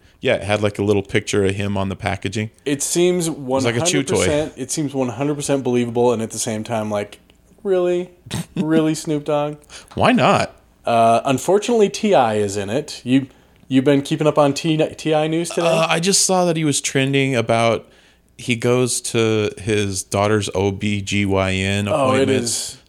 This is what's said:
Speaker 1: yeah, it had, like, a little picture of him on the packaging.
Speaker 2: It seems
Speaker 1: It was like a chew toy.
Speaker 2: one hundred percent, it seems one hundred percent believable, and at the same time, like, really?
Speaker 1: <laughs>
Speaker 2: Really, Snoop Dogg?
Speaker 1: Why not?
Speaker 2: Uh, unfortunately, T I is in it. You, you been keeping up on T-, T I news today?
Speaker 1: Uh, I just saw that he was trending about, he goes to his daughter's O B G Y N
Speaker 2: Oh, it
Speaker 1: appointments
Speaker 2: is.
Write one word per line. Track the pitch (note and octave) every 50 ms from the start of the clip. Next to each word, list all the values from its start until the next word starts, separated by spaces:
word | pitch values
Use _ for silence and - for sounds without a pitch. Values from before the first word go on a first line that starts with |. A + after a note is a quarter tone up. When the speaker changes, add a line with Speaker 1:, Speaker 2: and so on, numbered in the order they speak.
| _ - _ -
Speaker 1:
yeah, | - B2+ A2+
it | - F2
had, | G2+ G#2 G#2 G#2
like, | G#2 - -
a | G2+
little | G#2 G#2 G2+ F#2+
picture | - - A2 - - - G#2 G2
of | F#2+ G2
him | G#2 G2+ G2+ G2+ G2
on | G2 F#2+
the | F#2
packaging. | - - F#2+ F#2+ F#2+ - G2+ G2 A2 G#2+ A2 _ _ -
Speaker 2:
It | C#3 D3 C#3
seems | - - - E3+ F3 F3+ F3+ F3+ E3 E3
Speaker 1:
It | D3+ -
was | C#3+ B2+ C3 C3+ C3
like | A#2 A#2
a | A#2+ -
chew | F3 F3+ C#3+
toy. | C3 - A2+ F#2+
Speaker 2:
one | F2+ F#2
hundred | D3+ D3 D#3
percent, | D3 -
it | - C3 B2
seems | - E3+ D#3 C3+ C#3
one | C3+ B2+ B2
hundred | A2+ A#2 C#3+ D3 D3+
percent | C#3+ C#3+ - C#3 C#3 B2
believable, | B2 B2 B2 B2 A#2 A2+ A#2+ A#2+ B2 A#2+
and | A2
at | A2+ A2
the | - A2+
same | - A#2+ A2 A2 A2
time, | - A#2+ A2 G#2+ G#2
like, | G#2 G#2 G#2 - - - _ _ _ _ _ _ _ _ -
really? | G3+ F#3 F3+ F3+ F3+ F3+ F3 F3+ F3+ - _ - - -
Speaker 1:
<laughs> | - - - -
Speaker 2:
Really, | D#3+ D3 D#3 D#3+ D#3+ D#3 D#3 D#3
Snoop | D#3 - E3 D3+ D3 D3
Dogg? | - D3+ D3 D3 D3+ D3+ D3+ _ - - - - - -
Speaker 1:
Why | - G2+ G3+ B3+
not? | G#3+ B2+ F3 F#3+ G#2+ - - - - _ _ _ _ -
Speaker 2:
Uh, | - A#2 A#2 A2+ A#2 A2+ A#2 -
unfortunately, | C#3 C3+ B2+ - - F#3 G#3 G#3 - A#3+ A3+ G#3 F#3+
T | G3+ - - G#3+ F#3+
I | D3 B2 A2 A2
is | G#2+ G#2 G2+ G2
in | G#2 G2 G2
it. | A2 C#3+ D3+ - - - -
You, | B2 B2+ C#3 B2+ - - _ _ _ _ _ _ -
you | C3 C3+
been | C3 C#3+ C#3+ C#3
keeping | C#3 - D#3+ D3 D#3 D3+
up | D3 D#3+
on | D3 C#3 C#3
T-, | - - E3 D#3 D3+ D#3 - -
T | - - D#3 D#3
I | D3+ D#3 D#3+
news | D#3+ E3 E3+ E3
today? | - F#3+ E3+ E3
Speaker 1:
Uh, | D#3+ E3 E3 E3
I | E3 E3+
just | E3+ G3 F#3+ - -
saw | - F#3+ F#3 F3+
that | F3 D#3+
he | E3 D#3+
was | D3 C3+ -
trending | - - - C#3 C3+ C3+ C#3 C#3 C3+ C3+ C3+
about, | A#2 A2 A2 A2+ A2+ A#2 A#2 A2+ - - - - _ _ _ _ _ _ _ _ -
he | - - A#2+
goes | A#2 A#2+ A#2+ B2 B2+ B2+ A#2 - -
to | - - - A#2 A2+ A2 A2 A2 G#2 G2+ - -
his | F#2+ A2 G#2+ G#2 G#2 G2+ F#2+ F#2 -
daughter's | - - G2+ G2+ G#2 G#2+ G#2+ G2 - -
O | F#2 G2 G2+
B | F#2+ F#2 G2 G#2+ G#2 G2+
G | G2 - G2 G2+ G2+
Y | G2 G2 F#2+ F#2+ F#2+
N | F#2+ F#2+ F#2+ G2 G2 G2+ G#2 G#2
Speaker 2:
Oh, | - D3+ C#3 B2+ B2+
it | C3 C3+
Speaker 1:
appointments | - - B2+ A#2+ A2+ - - - - -
Speaker 2:
is. | - _